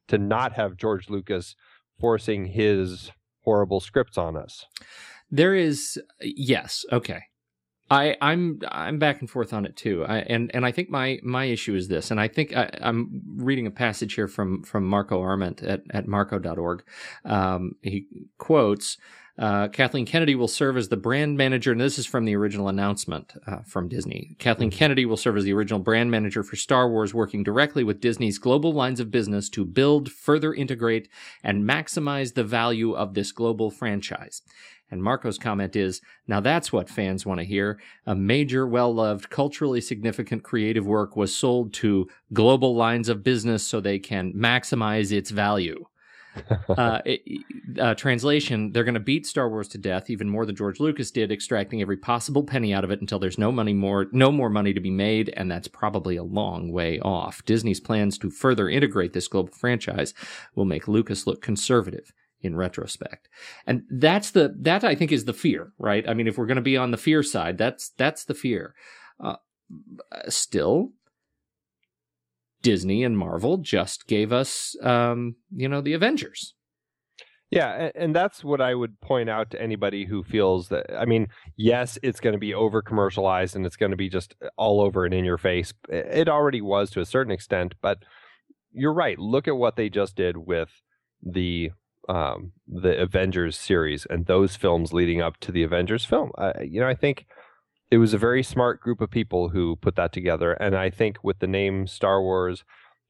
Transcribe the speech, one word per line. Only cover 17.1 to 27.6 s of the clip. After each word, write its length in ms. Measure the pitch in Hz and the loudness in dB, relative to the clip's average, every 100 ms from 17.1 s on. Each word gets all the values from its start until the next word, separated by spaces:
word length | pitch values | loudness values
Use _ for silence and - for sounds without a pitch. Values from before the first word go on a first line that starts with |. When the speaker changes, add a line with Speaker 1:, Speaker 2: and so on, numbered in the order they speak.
| - | -14
Speaker 2:
Um, 480 | - 104 95 90 92 - | -2 0 2 0 -4 -8
he 240 | 98 101 - - - - | -6 -6 -8 -16 -20 -8
quotes, 640 | - 156 107 104 - - - - - - | 2 4 4 0 -4 -10 -16 -20 -20 -4
uh, 300 | 110 101 104 | -2 0 0
"Kathleen 360 | - 127 139 | 0 0 0
Kennedy 300 | 113 165 156 | 0 2 2
will 140 | 131 117 | 2 0
serve 280 | - 139 127 | 0 0 0
as 140 | 107 | 0
the 80 | 104 | -2
brand 400 | 113 135 151 139 | 0 0 0 2
manager," 340 | 135 127 131 | 2 2 0
and 80 | 117 | 2
this 180 | 139 143 | 0 -2
is 60 | |
from 220 | - 127 113 | -4 -2 0
the 100 | 101 | 2
original 320 | 104 101 98 | 0 0 -2
announcement, 640 | 98 101 101 - 82 - - - | 0 0 -2 -4 -8 -10 -16 -12
uh, 140 | 110 113 | -12 -8
from 220 | 95 90 | -6 -4
Disney. 480 | 101 - - - - | -6 -6 -8 -12 -2
"Kathleen 320 | 123 110 113 | 0 2 0
Speaker 1:
Mm-hmm. 80 | - | 2
Speaker 2:
Kennedy 280 | 151 131 120 | 2 4 2
will 100 | 107 | 0
serve 220 | 123 104 | 0 2
as 60 | |
the 100 | 98 | 2
original 260 | 101 104 107 | 2 0 0
brand 300 | 92 113 120 | 2 2 2
manager 320 | 113 104 110 | 0 0 -2
for 140 | 98 110 | -4 -6
Star 340 | - 131 123 | 2 4 4
Wars, 240 | 113 104 | 2 0
working 280 | 113 104 104 | 0 0 -2
directly 420 | 101 113 | 0 2